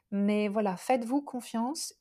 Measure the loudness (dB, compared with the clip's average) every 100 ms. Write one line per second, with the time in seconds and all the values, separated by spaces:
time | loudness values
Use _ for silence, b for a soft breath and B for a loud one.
0 | _ 0 2 2 2 2 0 0 2 2
1 | 2 -2 -2 -8 -4 -2 -2 -4 -10 -8